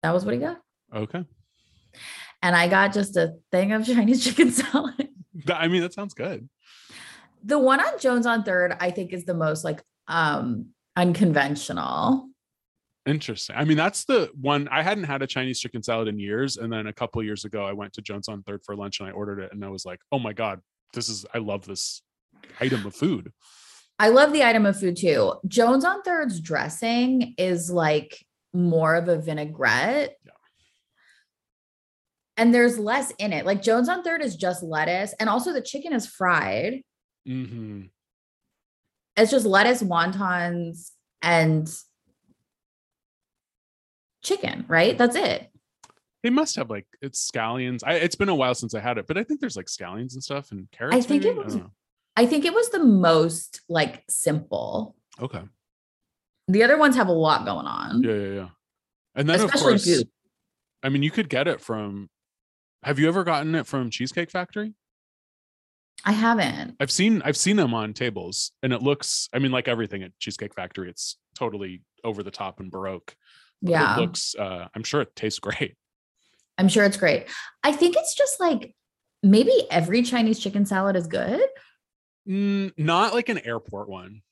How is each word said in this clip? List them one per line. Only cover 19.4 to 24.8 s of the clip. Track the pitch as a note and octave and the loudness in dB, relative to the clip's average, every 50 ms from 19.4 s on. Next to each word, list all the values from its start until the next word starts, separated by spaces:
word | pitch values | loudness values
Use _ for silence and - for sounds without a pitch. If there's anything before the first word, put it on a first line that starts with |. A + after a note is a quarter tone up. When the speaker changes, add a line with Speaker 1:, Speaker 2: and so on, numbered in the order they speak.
| F#2+ F#2 | -10 -12
Speaker 2:
And | - G2+ G2 | -12 -12 -12
I | G2 | -12
was | G2 F#2+ - F#2 | -12 -12 -12 -14
like, | F2+ F2+ _ _ | -14 -16 _ _
"Oh | - C3+ | -6 -4
my | A#2+ A2 G#2+ | -4 -6 -6
God, | F#2+ A2+ G#2+ F#2+ F#2+ _ _ _ _ _ _ - | -4 -6 -6 -6 -8 _ _ _ _ _ _ -10
this | - A#2 A2 | -8 -8 -8
is, | A2 G2 F#2+ - - | -8 -10 -12 -8 -8
I | A#2 | -8
love | A2 G#2 G2+ G2+ F#2 | -6 -4 -6 -8 -8
this | F2+ G2 F#2 - - - - _ _ _ _ _ _ _ _ - - - - | -10 -10 -8 -8 -8 -10 -12 _ _ _ _ _ _ _ _ -20 -20 -8 -4
item | B2 C3 C3 A#2 G2 | -2 -2 -2 -2 -4
of | G2+ - | -8 -8
food." | - C#3 F3+ F3 G#2 F2 - - _ _ - - _ - - - - _ _ _ _ | -2 -2 -2 -2 -2 -6 -12 -20 _ _ -20 -20 _ -20 -20 -20 -20 _ _ _ _
Speaker 1:
I | G#3+ G#3+ | 4 6
love | A3+ C4 C#4+ D4+ D4 | 8 8 8 6 6
the | D#4 C4+ | 4 4
item | A#3+ A3+ A3+ G#3 G3+ | 6 6 6 4 4
of | G3 | 2
food | G3+ | 2